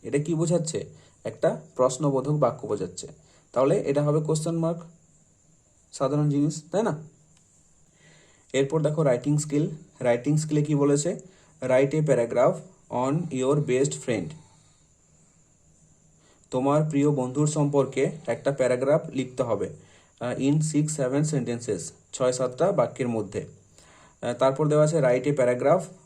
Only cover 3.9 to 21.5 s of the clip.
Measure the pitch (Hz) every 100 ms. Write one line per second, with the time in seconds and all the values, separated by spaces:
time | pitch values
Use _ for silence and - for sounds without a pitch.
3.9 | 143 147 151 156 156 170 165 165 170 -
4.9 | - _ _ _ _ _ _ _ _ _
5.9 | - 135 147 151 143 147 151 - 185 226
6.9 | 151 - _ _ _ _ _ _ _ _
7.9 | _ - - _ _ _ 131 139 160 151
8.9 | 151 147 123 - 147 - 147 160 - -
9.9 | _ 123 120 143 151 151 151 147 147 143
10.9 | 143 170 202 - - _ _ 127 127 143
11.9 | 156 151 123 117 117 139 185 - - _
12.9 | 120 131 156 180 131 127 147 123 127 147
13.9 | - - 113 85 - - _ _ _ _
14.9 | _ _ _ _ _ _ _ _ _ _
15.9 | _ _ _ _ _ _ 127 135 147 156
16.9 | 143 147 135 127 131 151 156 139 143 131
17.9 | - 143 - - 117 - 139 123 123 135
18.9 | 151 160 131 127 - 123 104 98 - -
19.9 | - _ _ 120 120 135 151 151 147 151
20.9 | - 127 139 151 147 117